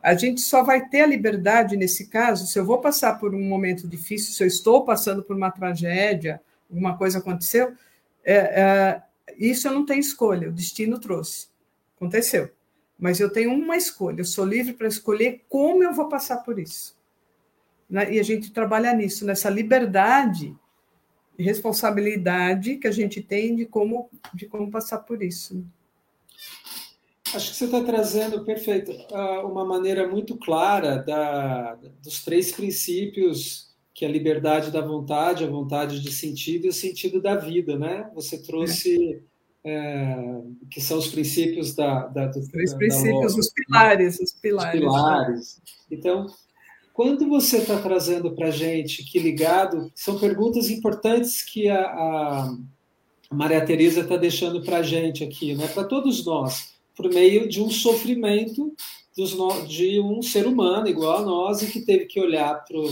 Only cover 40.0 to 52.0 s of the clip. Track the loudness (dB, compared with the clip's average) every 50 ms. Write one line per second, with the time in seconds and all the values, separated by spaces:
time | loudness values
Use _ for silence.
40 | -2 -2 -2 -4 -6 -8 -8 -10 -10 -14 -18 -18 -20 -16 -10 -8 -4 -2 -2 -2
41 | -2 -2 -2 -2 -2 -2 0 0 0 0 0 -2 -4 -6 -2 -2 0 0 0 0
42 | -2 -4 -4 -4 -4 -2 -4 -6 -8 -8 -4 -2 -2 -2 0 2 2 2 4 4
43 | 4 4 4 4 2 2 2 2 0 0 -2 -4 -6 2 6 6 8 8 8 6
44 | 4 2 2 -2 -6 -6 -8 _ _ -2 -2 0 -2 0 0 2 2 4 4 4
45 | 4 4 4 2 2 0 -4 -6 -8 -12 -18 _ _ -20 -20 _ _ _ -14 -6
46 | -2 -2 0 0 -2 -8 -12 -20 _ _ _ _ _ -20 -20 _ _ _ _ 0
47 | 2 2 2 2 2 4 4 4 4 4 4 2 2 2 0 0 0 0 0 0
48 | 2 0 -2 0 -2 -4 -4 -2 -2 -2 -2 -2 -2 -2 -2 -2 -4 -6 -8 -10
49 | -12 -4 -2 0 0 0 0 2 2 4 4 4 2 2 0 -6 -6 -8 _ -10
50 | -6 -6 -4 0 0 0 2 2 0 0 0 0 -2 -2 -4 -2 -2 -2 -2 0
51 | 0 2 2 2 0 0 -4 -6 -8 -8 -6 0 0 2 2 2 0 -2 -2 -4